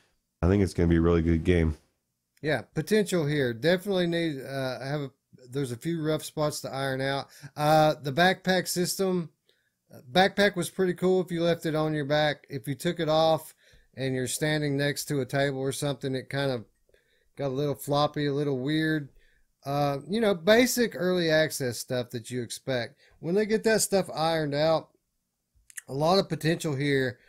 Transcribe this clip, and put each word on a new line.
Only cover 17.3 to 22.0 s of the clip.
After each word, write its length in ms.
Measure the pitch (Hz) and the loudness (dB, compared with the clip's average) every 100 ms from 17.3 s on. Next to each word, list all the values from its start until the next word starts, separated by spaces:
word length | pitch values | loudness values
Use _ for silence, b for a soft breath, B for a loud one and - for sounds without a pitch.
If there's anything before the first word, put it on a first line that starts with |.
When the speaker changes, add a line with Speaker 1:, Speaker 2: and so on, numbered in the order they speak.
| - | -8
Speaker 2:
got 120 | 139 | -6
a 0 | |
little 260 | 131 147 | -2 -4
floppy, 520 | 135 - 143 147 151 147 | -4 -2 2 2 0 -2
a 60 | |
little 280 | 139 143 131 | -2 -2 -2
weird. 480 | 135 156 156 156 139 _ _ _ _ _ 135 | -2 0 0 -2 -4 _ _ _ _ _ -6
Uh, 320 | 143 143 139 - | -2 0 -2 -4
you 120 | 220 | 0
know, 140 | 214 | 0
basic 600 | 190 170 220 247 240 226 - | 2 4 6 6 2 -2 0
early 340 | 180 185 165 | 0 2 2
access 480 | 156 156 - 131 113 | 2 2 0 -4 -4
stuff 320 | - 127 | -4 -4